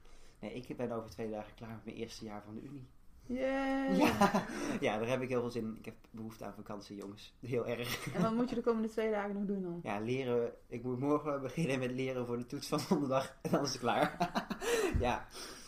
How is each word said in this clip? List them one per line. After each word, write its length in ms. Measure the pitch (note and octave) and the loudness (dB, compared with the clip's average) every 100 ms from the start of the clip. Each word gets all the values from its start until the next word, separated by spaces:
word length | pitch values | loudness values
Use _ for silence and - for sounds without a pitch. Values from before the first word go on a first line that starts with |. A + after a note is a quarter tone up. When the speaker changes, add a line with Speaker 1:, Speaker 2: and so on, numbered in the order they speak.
| - - - - | -18 -18 -18 -12
Speaker 1:
Nee, 140 | G#2+ | -10
ik 240 | C3+ B2 D3 | -8 -8 -4
ben 140 | A#2+ | -2
over 180 | A2+ A2 | -4 -6
twee 220 | - A2 | -6 -4
dagen 220 | G#2+ G#2+ - | -4 -8 -12
klaar 140 | A2+ | -12
met 160 | A2 A2 | -10 -10
mijn 120 | A2+ | -8
eerste 280 | A2+ - A2 | -8 -8 -10
jaar 160 | G#2 | -10
van 120 | G#2 G#2+ | -10 -10
de 60 | |
Unie. 260 | C3+ C#3 B2 - - - - | -10 -12 -14 -18 -20 -16 -6
Speaker 2:
Yay! 680 | B3+ C4 C4+ C4+ C4+ C4+ C4+ | -2 0 2 2 2 4 6
Speaker 1:
Ja. 360 | C#4+ G#3+ G3 G3 - | 6 8 6 6 0
<laughs> 260 | - - - | -4 -4 0
Ja, 180 | B2+ G#2 | 0 2
daar 100 | A#2 | 2
heb 140 | B2+ | 0
ik 80 | B2+ | 0
heel 120 | B2 | 0
veel 80 | A#2+ | 0
zin 140 | A#2 A2 | -2 -4
in. 120 | A2 | -6
Ik 80 | - | -12
heb 100 | - - | -14 -14
behoefte 340 | A2 A2 A2 A2 | -10 -10 -10 -10
aan 80 | |
vakantie, 420 | G2+ G2+ G#2 - G2+ | -10 -10 -10 -10 -10
jongens. 400 | G2 G#2 - - | -10 -10 -16 -12
Heel 260 | A#2+ B2 A2+ | -2 0 2
erg. 460 | A#2 B2 - - | 0 -2 -4 -2
Speaker 2:
En 80 | D3+ | 2
wat 120 | A3 | 4
moet 160 | A3+ B3+ | 4 2
je 60 | A#3+ | 2
de 60 | |
komende 280 | A#3 A3+ A3 | 2 2 2
twee 220 | A3+ A3 | 2 2
dagen 220 | G#3 G3+ | 2 0
nog 120 | G3+ G3+ | -2 0
doen 160 | G3 | 0
dan? 180 | F3+ E3+ | -2 -4
Speaker 1:
Ja, 160 | C#3 G#2 | -2 -2
leren. 520 | A2 B2+ B2+ A#2+ A#2 - - | 0 0 2 2 2 -2 -10
Ik 160 | A#2+ | -6
moet 160 | B2+ B2 | -2 0
morgen 420 | C#3+ D3 D3+ C#3+ | 4 4 2 -2
beginnen 380 | C3 E3 D#3+ C3+ | -2 0 2 2
met 120 | B2+ | 0
leren 340 | B2+ C3 B2+ A#2+ | 0 0 0 0
voor 120 | A#2+ | -2
de 80 | B2 | -2
toets 220 | C#3+ - | -6 -2
van 120 | D3 C3 | 0 4
donderdag. 460 | E3 C#3 C3 C3 - | 4 4 2 2 -4
En 80 | - | 2
dan 100 | D#3+ | 2
is 80 | C#3 | 2
het 80 | - | 2
klaar. 380 | A#2+ G#2+ D3+ - | 4 4 4 2
<laughs> 840 | F3 - - - A4 A#4 F#4+ - | 0 0 -4 -2 2 4 4 4
Ja. 280 | B2 A2+ - - - - | 2 0 -4 -12 -12 -14